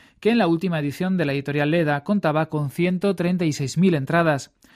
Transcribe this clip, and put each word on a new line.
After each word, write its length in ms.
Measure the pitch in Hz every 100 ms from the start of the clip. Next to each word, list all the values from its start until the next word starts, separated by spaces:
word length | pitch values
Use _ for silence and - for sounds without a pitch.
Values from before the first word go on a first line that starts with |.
| - _
que 120 | 208
en 60 | 233
la 100 | 180
última 320 | 165 185 160
edición 360 | 143 135 185 185
de 80 |
la 80 | 147
editorial 380 | 139 139 147 147
Leda 340 | 170 151 143
contaba 460 | 143 208 160 151 156
con 180 | 151 143
ciento 480 | 151 175 180 202 190
treinta 300 | 175 180 165
y 80 |
seis 240 | 143 135 165
mil 160 | 190
entradas. 600 | 156 135 170 165 139 - _ _